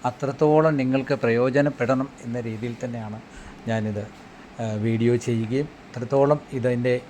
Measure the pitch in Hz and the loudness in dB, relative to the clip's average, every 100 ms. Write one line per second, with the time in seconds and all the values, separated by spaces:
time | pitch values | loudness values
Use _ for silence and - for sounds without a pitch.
0 | 127 - 139 139 151 151 156 147 131 131 | -6 -4 -6 2 4 6 4 2 2 0
1 | 131 135 120 117 127 135 143 135 120 131 | 0 0 2 2 4 4 2 0 0 0
2 | 135 - 120 123 117 110 120 113 123 117 | -2 -8 -8 -6 -6 -6 -8 -6 -8 -8
3 | 107 110 - - - - 113 113 110 104 | -10 -12 -14 -18 -18 -12 -4 -2 -2 -4
4 | 104 - - - - - 113 107 113 113 | -8 -14 -20 -20 -20 -8 -6 -2 0 2
5 | 117 120 - 117 110 131 151 - - 120 | 2 2 0 -2 -2 -2 -4 -10 -16 -12
6 | 120 139 139 147 - 135 123 123 123 123 | 0 2 4 2 -2 -2 0 0 0 0